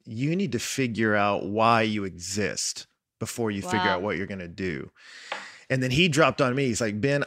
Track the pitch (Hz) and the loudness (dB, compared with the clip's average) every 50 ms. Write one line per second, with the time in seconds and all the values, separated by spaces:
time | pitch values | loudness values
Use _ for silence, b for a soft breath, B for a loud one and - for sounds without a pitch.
0 | _ 120 113 113 135 147 165 190 202 143 113 110 - - - - 135 123 110 98 | _ -10 -6 -2 -2 0 0 0 0 0 -2 -4 -4 -4 -2 -2 -2 0 0 2
1 | 113 110 104 104 101 104 101 - - 92 101 110 110 113 117 113 113 110 107 104 | 2 4 4 4 4 2 2 0 -2 -2 0 4 4 6 6 4 4 2 0 -2
2 | 98 95 85 87 87 92 98 104 101 78 50 - - - - - - - _ _ | -4 -6 -8 -10 -10 -6 -2 -2 -2 -2 -2 -4 -4 -6 -6 -8 -12 -18 _ _
3 | _ _ _ - 113 107 - - 117 110 104 98 95 - - - 180 180 92 90 | _ _ _ -10 -8 -6 -4 -2 -2 -2 -2 -2 -4 -2 -2 0 0 0 0 0
4 | 95 107 90 82 98 - 101 95 87 85 85 95 95 92 78 67 73 - B B | -2 -2 -2 -4 -4 -6 -8 -10 -10 -10 -8 -6 -4 -4 -4 -4 -8 -12 B B
5 | B B B B B B B B B B B B B - 131 131 127 127 123 143 | B B B B B B B B B B B B B -2 -2 0 0 2 4 4
6 | 180 185 135 151 160 131 127 - 143 123 123 139 139 127 110 - 120 107 104 107 | 4 4 6 6 4 4 4 4 2 2 2 2 0 0 0 0 0 -2 0 0
7 | 101 139 143 143 - | 0 2 2 0 0